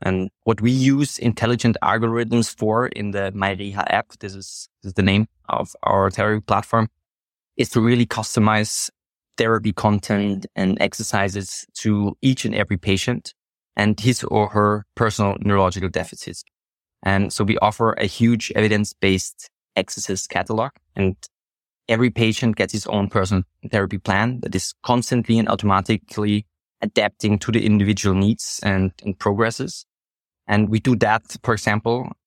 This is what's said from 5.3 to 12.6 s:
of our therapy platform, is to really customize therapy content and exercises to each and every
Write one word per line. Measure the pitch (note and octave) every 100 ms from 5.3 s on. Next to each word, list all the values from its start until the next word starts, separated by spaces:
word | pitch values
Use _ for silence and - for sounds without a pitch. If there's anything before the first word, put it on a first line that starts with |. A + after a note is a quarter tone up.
| _ -
of | - - -
our | - G2 G2
therapy | - G#2+ G#2+ G#2
platform, | G#2 - A#2 A2+ - _ _ _ _ _ -
is | A#2
to | A#2+
really | A2+ B2 A#2
customize | - A2 - G#2+ G#2+ G#2+ - - - _ _ _ -
therapy | A2+ A2+ G#2+
content | F#2+ A2 G2+ - G#2 G2+ G2 - -
and | F#2+ F#2+
exercises | G2+ - A2 G#2+ G2 G2 F#2+ - -
to | - A2+ G#2 G2+ -
each | C3+ B2+ A2+
and |
every | G#2+